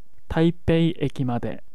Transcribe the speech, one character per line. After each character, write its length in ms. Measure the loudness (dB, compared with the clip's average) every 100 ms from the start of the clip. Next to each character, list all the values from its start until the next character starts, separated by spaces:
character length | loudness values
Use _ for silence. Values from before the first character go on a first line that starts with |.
| -8 -8 -4
台 260 | 2 2 2 2
北 280 | 4 4 2
駅 260 | -2 0 -2
ま 140 | 0
で。 240 | -2 -6 -8